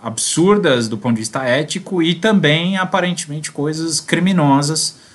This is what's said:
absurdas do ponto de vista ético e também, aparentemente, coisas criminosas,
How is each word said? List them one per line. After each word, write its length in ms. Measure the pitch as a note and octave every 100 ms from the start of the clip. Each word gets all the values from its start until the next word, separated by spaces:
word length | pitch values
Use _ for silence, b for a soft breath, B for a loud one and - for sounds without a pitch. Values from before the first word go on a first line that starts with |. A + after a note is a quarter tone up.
absurdas 840 | A2+ A2+ - D#3 F#3 G#3 E3 B2 A2
do 120 | A2
ponto 160 | B2
de 80 | A2+
vista 200 | A2+ C#3
ético 580 | C3 C3 D#3 F#3 - F#3
e 120 | E3
também, 600 | E3+ A3 G3+ D3 D#3 F3 F#3+
aparentemente, 760 | F#3 F#3 F3+ F3 D3 D3+ D3+
coisas 500 | - D3 D#3 E3 D#3
criminosas, 1000 | - E3 F3+ F3+ C#3+ C#3 D3 D#3 - B B